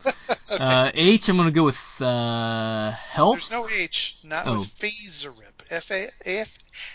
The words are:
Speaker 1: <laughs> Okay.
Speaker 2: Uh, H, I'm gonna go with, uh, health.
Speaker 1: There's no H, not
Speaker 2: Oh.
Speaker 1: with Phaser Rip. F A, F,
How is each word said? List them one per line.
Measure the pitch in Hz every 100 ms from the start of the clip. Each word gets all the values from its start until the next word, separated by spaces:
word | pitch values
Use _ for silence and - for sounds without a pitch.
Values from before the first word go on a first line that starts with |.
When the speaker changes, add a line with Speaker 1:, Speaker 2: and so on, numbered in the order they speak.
Speaker 1:
<laughs> | 269 - - 233 -
Okay. | 196
Speaker 2:
Uh, | 131 127 131
H, | - 170 214 -
I'm | 185
gonna | 165
go | 151
with, | 151 127 - -
uh, | 131 120 117 117 113 113 110 110 107
health. | 110 - - 170
Speaker 1:
There's | 269 -
no | 233 220
H, | 214 170 - - -
not | 156 156 165
Speaker 2:
Oh. | 110
Speaker 1:
with | 98 -
Phaser | 208 214 208 151 143 113
Rip. | 107 - -
F | 165 -
A, | 196 196 -
F, | 185 190 220 - _ - -